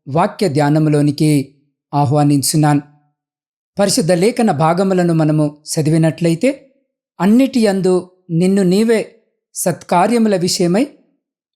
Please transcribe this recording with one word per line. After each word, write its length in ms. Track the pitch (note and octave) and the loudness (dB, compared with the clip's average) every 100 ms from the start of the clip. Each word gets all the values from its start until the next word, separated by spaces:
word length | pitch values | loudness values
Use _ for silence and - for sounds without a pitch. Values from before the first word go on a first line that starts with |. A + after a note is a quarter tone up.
| - | -6
వాక్య 400 | D3+ G#3 - F#3 | -2 -2 -2 -4
ధ్యానములోనికి 1120 | C#3 C#3+ D#3 D#3 D3 D3 D3 D#3 C#3+ C3+ _ _ _ _ | 0 0 2 2 2 0 0 0 0 -2 _ _ _ _
ఆహ్వానించున్నాను. 840 | D3 C3 D3 D3 C#3+ C3 D#3 D3+ C#3+ - _ _ _ _ _ _ _ _ - | -2 0 0 2 0 0 0 2 0 -4 _ _ _ _ _ _ _ _ -4
పరిశుద్ధ 340 | G3+ - E3 | -2 0 0
లేఖన 380 | E3+ G#3 A#3+ A3 | 0 0 0 0
భాగములను 640 | C#3+ D#3+ F3 F#3+ F3+ E3+ | 0 0 0 0 0 0
మనము 420 | D#3+ D#3 D#3 D3 - | 0 0 0 -2 -6
చదివినట్లయితే, 1120 | - E3 D3+ D#3+ D#3+ D#3 E3+ E3 B3+ D4 - _ _ _ _ - | -8 -4 0 2 0 0 -2 0 -2 -4 -10 _ _ _ _ -4
"అన్నిటి 400 | F#3+ A#3 C4+ C4 | 0 2 2 0
యందు 500 | A3 F#3+ F3+ F3+ F#3 _ - | 0 0 0 -2 -4 _ -6
నిన్ను 320 | E3 F#3 G3+ | -2 0 0
నీవే 600 | F3 G3 A3+ A3 - - _ _ _ | 2 2 2 0 -4 -14 _ _ _
సత్కార్యముల 840 | - F#3 D3+ - F3+ G#3 A#3 A3 F#3 | -8 -6 -6 -2 0 2 2 0 0
విషయమై 500 | F3 - F3 G3 C#4+ - _ _ _ _ _ | -2 -2 0 0 -2 -8 _ _ _ _ _